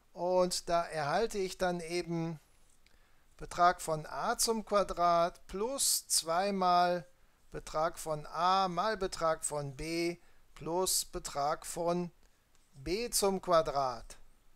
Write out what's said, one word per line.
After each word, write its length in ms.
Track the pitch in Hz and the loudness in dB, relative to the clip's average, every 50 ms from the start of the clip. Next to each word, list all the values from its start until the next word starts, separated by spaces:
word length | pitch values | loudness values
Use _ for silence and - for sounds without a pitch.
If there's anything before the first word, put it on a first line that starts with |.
| _ _ | _ _
und 560 | _ 175 170 180 185 180 180 185 180 - - - | _ -4 -2 2 4 4 4 2 0 -4 -2 0
da 160 | 170 170 170 | 2 2 2
erhalte 520 | - 156 156 147 143 156 190 226 220 214 208 | 0 -2 -2 -2 0 2 0 0 0 -2 -4
ich 200 | 190 185 - - | -4 -4 -2 0
dann 220 | 185 180 180 175 | 0 0 0 -2
eben 600 | 170 165 175 175 170 165 170 165 165 165 165 151 - _ _ _ - _ _ _ _ _ - - - _ - - _ _ - | -4 -4 -4 -4 -2 -2 -2 -2 -2 -2 -4 -8 -12 _ _ _ -20 _ _ _ _ _ -20 -20 -20 _ -20 -20 _ _ -18
Betrag 460 | - 156 - - 170 175 180 180 - | -16 -14 -10 2 6 6 6 6 4
von 240 | - - 160 156 151 | -2 -4 -4 -4 -4
a 320 | - 139 135 160 208 240 233 | -8 -6 -4 -2 -2 0 0
zum 260 | - 233 226 220 202 | 0 0 0 -2 -2
Quadrat 840 | - 202 202 185 - 185 165 175 175 170 170 170 180 180 - - | 2 2 2 2 2 0 2 4 4 6 4 4 2 0 -6 -16
plus 600 | - - 190 214 247 277 262 - - - - - - | -10 -6 -4 -4 -4 -2 0 0 0 0 0 0 0
zwei 440 | - - 160 160 165 175 196 202 | 0 0 0 0 0 0 0 0
mal 540 | 202 190 185 180 175 175 180 175 180 180 165 - - _ - _ _ _ _ - | 0 2 4 4 6 6 6 4 2 -2 -4 -10 -20 _ -20 _ _ _ _ -12
Betrag 480 | - 147 - - - 156 160 175 170 - | -12 -12 -12 -6 -4 -2 -2 -2 -2 -6
von 280 | - 160 156 151 147 | -6 -6 -6 -6 -6
a 400 | - - 156 170 180 190 190 190 185 | -8 -4 0 2 4 4 4 2 0
mal 280 | 175 170 190 220 220 | 0 -2 -2 -2 -2
Betrag 480 | 196 196 185 - - 165 160 160 160 - | -2 -4 -4 -4 0 0 0 0 0 -2
von 320 | - 147 147 147 139 131 | -6 -4 -4 -6 -6 -8
b 400 | 123 151 160 165 170 170 170 175 - - - - - - _ - | -8 -6 -4 -2 -2 -2 -2 -4 -6 -14 -20 -20 -20 -20 _ -18
plus 500 | - 143 156 165 180 190 175 - - - | -12 -8 -4 -2 0 0 0 0 -2 -2
Betrag 640 | - - 180 165 - - 143 139 147 165 170 - | -4 -10 -10 -10 -6 -4 -2 0 0 -2 -2 -6
von 440 | - - 170 170 170 175 175 175 170 - _ - _ _ _ _ _ _ - _ _ | -10 -6 -2 -2 0 0 0 -2 -4 -8 _ -20 _ _ _ _ _ _ -20 _ _
b 380 | _ 135 131 156 180 214 240 233 | _ -12 -4 -4 -2 -2 -2 -2
zum 300 | - - 208 196 196 185 | 0 2 2 2 0 0
Quadrat. 720 | - 180 175 160 160 160 135 139 139 127 120 113 - - - - - - - _ _ - - | 2 4 4 4 4 4 0 0 0 0 -2 -6 -12 -14 -16 -18 -20 -20 -20 _ _ -20 -20